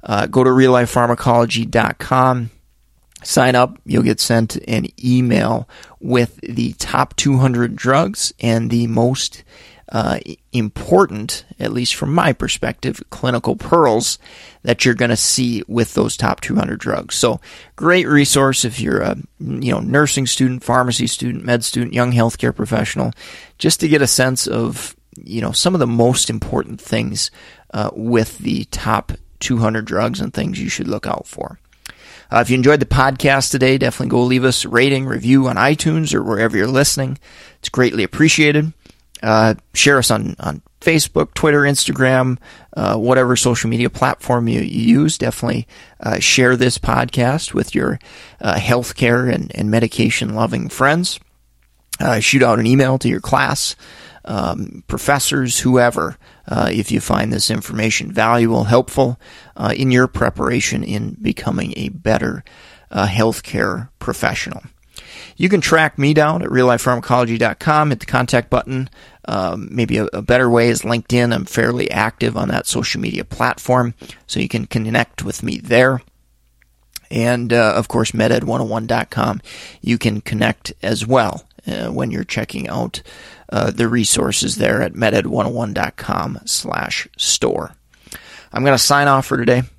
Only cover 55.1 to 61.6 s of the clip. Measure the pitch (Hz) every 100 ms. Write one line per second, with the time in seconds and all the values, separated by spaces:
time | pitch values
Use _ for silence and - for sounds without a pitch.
55.1 | 139 - 143 127 - 127 127 120 - 80
56.1 | 139 _ _ - - - 101 - - -
57.1 | 95 110 - - 110 - 110 110 107 -
58.1 | - 113 120 117 117 107 120 131 - 127
59.1 | 123 - - - - 110 - 131 123 127
60.1 | - 117 - 131 120 - - - 104 107
61.1 | - 214 - - 98